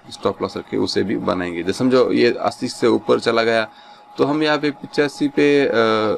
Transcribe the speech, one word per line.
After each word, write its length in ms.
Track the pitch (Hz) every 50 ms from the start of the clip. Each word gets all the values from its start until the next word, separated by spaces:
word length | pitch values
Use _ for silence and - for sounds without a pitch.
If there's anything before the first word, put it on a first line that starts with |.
| - -
stop 320 | - - - 107 98 - 95
loss 140 | 95 -
रखें, 220 | - - - - 104
उसे 240 | 101 98 - 104 98
भी 140 | 95 101
बनाएंगे। 460 | - 107 92 92 90 90 87 85 85 85
जैसे 160 | 90 90 -
समझो 340 | 127 127 127 127 120 95 98
ये 200 | 120 120 120 -
अस्सी 360 | - - - - - - 127
से 180 | - - -
ऊपर 340 | 120 110 110 - - 127 120
चला 220 | - 120 117 113 113
गया 260 | 113 113 113 110 110 - - - - - - - - - -
तो 60 | 135
हम 180 | 135 147 156 156
यहाँ 160 | 151 151 147
पे 120 | 147 151
पचासी 580 | 139 - - 139 - - 147 143 - - 151 143
पे, 380 | - - 147 147 143 143 139
अ, 60 | - - 110 113 110 110 110 110 107 -